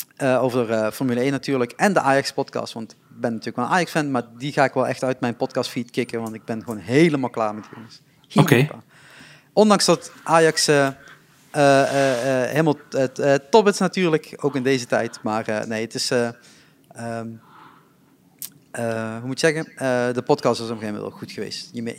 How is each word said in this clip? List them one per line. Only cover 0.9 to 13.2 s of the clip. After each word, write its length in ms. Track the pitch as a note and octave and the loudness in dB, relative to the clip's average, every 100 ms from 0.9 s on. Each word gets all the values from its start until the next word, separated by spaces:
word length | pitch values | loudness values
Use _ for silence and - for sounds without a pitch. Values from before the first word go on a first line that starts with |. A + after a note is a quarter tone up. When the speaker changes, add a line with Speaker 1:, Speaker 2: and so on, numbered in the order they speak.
Speaker 1:
Formule 280 | - C3 A#2+ | -2 -2 0
één 120 | C#3 | 0
natuurlijk. 400 | C3+ - C3 A#2+ | -2 -2 -2 -2
En 220 | - G3+ | 0 0
de 60 | D#3+ | 2
Ajax-podcast, 720 | C#3 C#3 - - - A#2 A2 | 2 2 0 -6 -6 -6 -8
want 180 | A#2 G#2+ | -10 -14
ik 60 | - _ A#2 | -18 _ -8
ben 80 | A#2+ | -6
natuurlijk 260 | A2 A#2 B2 | -6 -6 -6
wel 80 | A#2+ | -2
een 60 | |
Ajax-fan, 400 | F3+ D#3+ E3 C#3+ | -2 0 -2 -2
maar 120 | C3 - A#2 | -2 -4 -8
die 140 | C3+ | -4
ga 120 | D3 | 2
ik 100 | C3 | 2
wel 140 | C3 B2 | 2 -2
echt 160 | - | -2
uit 160 | C3 B2+ | -4 -2
mijn 160 | B2 A2+ | -4 -2
podcastfeed 560 | C3+ C3 - B2+ A#2 | -4 -4 -4 -6 -6
kicken, 300 | C3 A#2+ A#2 | -6 -4 -6
want 120 | A2 A2 | -8 -10
ik 100 | - | -10
ben 140 | A2 | -8
gewoon 140 | A#2+ G#2 | -8 -10
helemaal 500 | F2+ C3+ F3 C#3+ B2 | 2 4 4 4 -2
klaar 240 | A#2 G#2+ G#2 | -2 -4 -4
met 80 | |
die 80 | - - | -12 -18
jongens. 260 | A2+ - _ _ _ | -20 -20 _ _ _
Helemaal 300 | F#3 - A#2+ | 4 6 4
Speaker 2:
Oké. 80 | D3+ | 2
Speaker 1:
klaar. 160 | - - _ - - - - _ | -4 -20 _ -20 -20 -20 -20 _
Ondanks 320 | G3 G#3+ F#3+ - | 4 6 6 4
dat 260 | E3 - - | 2 -2 -10
Ajax, 440 | - E3 D#3+ - - | 2 4 6 4 2
eh, 200 | C#3+ C#3 | 4 2
eh, 60 | C3+ - - _ _ _ | -2 -16 -20 _ _ _
eh, 920 | D3+ C#3+ C#3 B2+ C#3 C3+ A#2+ C3+ C3 | 2 6 6 4 2 0 0 0 0
eh, 60 | A#2 | 0
helemaal, 280 | C#3 D#3+ C#3+ - | 2 0 0 -4
eh, 420 | C3+ C3 - | -2 -2 0